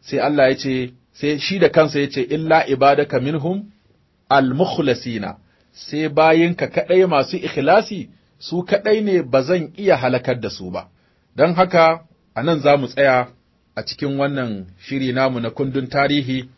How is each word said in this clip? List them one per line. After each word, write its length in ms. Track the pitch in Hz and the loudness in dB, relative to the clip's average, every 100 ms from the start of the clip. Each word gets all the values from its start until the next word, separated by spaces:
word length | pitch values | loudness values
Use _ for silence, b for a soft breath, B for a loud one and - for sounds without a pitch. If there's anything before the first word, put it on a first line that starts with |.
Sai 180 | - 139 | -6 -4
Allah 300 | 127 147 131 | -2 2 2
ya 60 | 135 | 2
ce, 360 | 135 131 127 _ _ | -4 -4 -6 _ _
sai 260 | _ 143 147 | _ -4 -4
shi 200 | - 190 | -4 2
da 100 | 170 | 2
kansa 320 | - 156 143 | 4 2 0
ya 80 | 143 | -4
ce, 120 | 143 | -4
Illa 420 | 120 156 160 160 135 | -4 -4 2 0 2
ibadaka 540 | 135 139 143 143 131 | 2 2 2 0 -2
minhum 440 | 131 156 151 196 208 _ _ _ _ _ _ | -2 -4 -4 -6 -8 _ _ _ _ _ _
al-mukhlasina, 1080 | 139 131 131 139 - 147 120 123 110 92 85 _ _ _ | 2 2 0 0 0 -2 -2 -4 -8 -8 -12 _ _ _
sai 360 | - - 147 156 | -20 -10 -6 -2
bayinka 580 | 147 156 165 170 175 135 | 2 4 4 2 0 -2
kaɗai 400 | - - 185 190 | -4 2 4 4
masu 300 | 147 131 180 | 2 0 -4
ikhlasi, 720 | 185 - 139 196 214 202 117 b b b | -6 -2 2 2 2 -10 -12 b b b
su 240 | - 170 | -8 -6
kaɗai 360 | 180 - 208 214 | -2 -2 2 0
ne 180 | 208 180 | 2 0
ba 200 | 135 135 | 2 0
zan 300 | 131 180 151 - | 2 -2 -2 -4
iya 200 | 196 151 | 0 2
halakar 440 | 127 127 - 123 | 2 -2 -2 -4
da 80 | 107 | -6
su 200 | - 92 | -10 -10
ba. 180 | 92 - _ _ _ _ - | -12 -12 _ _ _ _ 0
Don 180 | 160 | 2
haka, 500 | 175 185 180 165 165 _ _ _ | 4 2 4 4 2 _ _ _
a 80 | - | -6
nan 180 | 143 160 | -2 0
za 160 | 139 143 | 4 2
mu 100 | 131 | 2
tsaya 420 | - 139 127 123 _ _ _ _ | 0 2 2 0 _ _ _ _
a 80 | - | -12
cikin 320 | 110 - 143 139 | -12 -8 -6 -2
wannan 480 | 139 139 120 104 90 92 | -4 -4 -6 -8 -12 -20
shiri 340 | - 139 131 | -10 -6 -4
namu 280 | 123 135 123 | 0 -2 -2
na 100 | 117 | -6
kundin 360 | - 135 131 127 | -6 -4 -4 -4
tarihi 600 | 143 143 147 127 131 127 | -2 0 0 -2 -6 -8